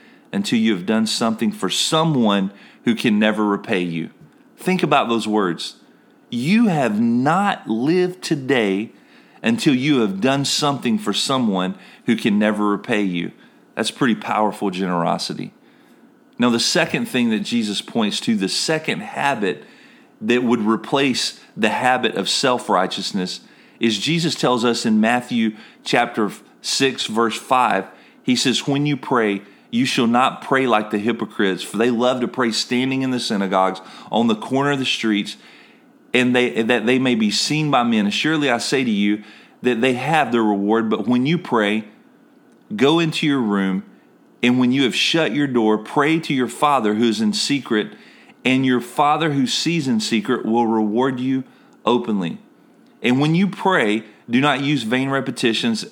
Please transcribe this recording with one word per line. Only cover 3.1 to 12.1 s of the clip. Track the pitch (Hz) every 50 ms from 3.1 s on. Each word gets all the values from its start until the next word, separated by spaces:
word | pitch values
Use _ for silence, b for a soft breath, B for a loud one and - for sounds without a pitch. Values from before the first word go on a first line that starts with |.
| 107 104
never | 107 107 107 110 107
repay | 104 101 98 - - 110 92
you." | 90 87 82 78 82 - - _ - - _ _ _ _ _
Think | - - 185 185 175 -
about | 151 147 135 107 113
those | 117 113 104
words. | 107 107 107 101 90 82 - - - - - b b b b b b b b _ _
"You | 123 120 123 156 208 226 240 208
have | 170 147 131 113 104 104
not | 117 117 117 123 127 147 165 190 202 202 - - - -
lived | 113 110 123 151 180 185 180 175 180 -
today | - - 170 143 131 127 135 123 110 98 95 98 113 123 B B B B B B B B B B
until | - 110 117 113 - 165 247
you | 240 175 156 147 123
have | 113 101 95 98
done | 104 131 139 139 139
something | 135 - - 151 147 143 127 - 123 110 104
for | 107 104
someone | 101 - - - 135 131 123 107 95 92 90 92 95 B B B B B B
who | -